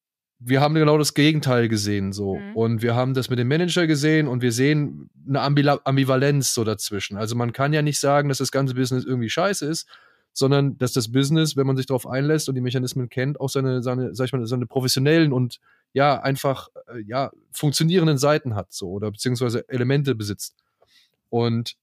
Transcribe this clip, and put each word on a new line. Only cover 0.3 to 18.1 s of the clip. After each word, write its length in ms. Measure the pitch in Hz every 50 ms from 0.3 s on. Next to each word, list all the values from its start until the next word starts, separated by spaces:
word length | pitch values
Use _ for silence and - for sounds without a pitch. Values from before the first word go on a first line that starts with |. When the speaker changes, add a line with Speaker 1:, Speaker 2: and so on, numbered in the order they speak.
| _ _
Speaker 1:
wir 200 | 120 120 135 135
haben 140 | 147 147 156
genau 240 | 160 156 147 151 151
das 160 | 147 - -
Gegenteil 540 | 147 143 156 160 147 - 135 123 120 117 110
gesehen, 440 | 110 104 101 104 104 101 98 98
so. 240 | 95 104 101 98 95
Speaker 2:
Mhm. 160 | - - 101 113
Speaker 1:
Und 280 | 113 113 113 117 110
wir 120 | 117 117 117
haben 200 | 123 127 131 131
das 140 | 131 123 -
mit 80 | 127 120
dem 80 | 120 123
Manager 400 | 147 165 180 175 160 180 170 160
gesehen 400 | 156 139 143 156 156 156 156 127
und 120 | 123 120
wir 100 | 127 123
sehen 580 | 113 123 131 147 151 151 147 - 71 73 - - _ 135 147
eine 140 | 139 139 135
Ambila-, 400 | 120 143 143 143 139 143 143 - -
Ambivalenz 680 | 135 135 135 131 127 131 127 139 143 143 139 123 - -
so 80 | 120
dazwischen. 540 | 110 110 107 - - - 104 98 - - 101
Also 180 | 98 110 110 117
man 180 | 120 120 120
kann 200 | - - 135 143
ja 100 | 156 151
nicht 160 | 147 151 139 -
sagen, 300 | - 139 143 147 143 143
dass 100 | 131 -
das 140 | 135 -
ganze 220 | - 135 139 131 123
Business 300 | 127 131 120 127 127 -
irgendwie 260 | - 131 123 117 107
scheiße 360 | - 160 180 202 196 - 147
ist, 220 | 147 165 - - - - - _ _ _ _ _ _
sondern 460 | _ - 135 135 143 139 143 139 - -
dass 140 | 127 123
das 180 | - 135 113 110
Business, 460 | 120 135 139 139 160 160 160 151 -
wenn 100 | 135 135
man 100 | 135 135
sich 100 | 131 127
darauf 200 | - 135 120 -
einlässt 420 | - 123 131 143 147 156 151 - -
und 60 | 135
die 60 | 127
Mechanismen 480 | 123 127 123 131 127 123 - 131 123 113
kennt, 320 | - 127 127 143 147 -
auch 80 | 135 131
seine, 320 | - 139 135 131 127 127
seine, 320 | 117 127 123 127 127 104 85
sag 120 | 120 127
ich 60 | -
mal, 140 | - 127 113
seine 200 | 110 127 123 123
professionellen 680 | - - 135 127 127 - 135 135 147 160 165 160 147
und 260 | 123 127 123 120 - - _ _ _ _ _ _
ja, 280 | - 131 143 147 135 -
einfach, 460 | - 135 135 131 - 139 131 - - - _ - -
äh, 140 | - 120 120
ja, 320 | 107 101 120 135 135 - - _ _ _
funktionierenden 680 | - - 151 147 131 - 160 160 180 185 160 156